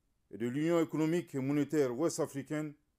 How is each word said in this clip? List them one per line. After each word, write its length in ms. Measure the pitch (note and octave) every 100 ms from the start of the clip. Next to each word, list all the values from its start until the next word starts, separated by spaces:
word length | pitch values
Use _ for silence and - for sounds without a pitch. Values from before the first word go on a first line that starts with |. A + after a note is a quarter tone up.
| _ _ _
et 60 | G2
de 100 | A#2+
l'Union 320 | C3+ D#3 E3+
économique 560 | D#3+ D3 D#3 F3 E3+
et 60 | C#3
monétaire 580 | C3 D3 C#3+ D#3 C3 A#2+
ouest-africaine, 760 | E3 E3 D3 C#3 C3 D3+ D3+ D3 _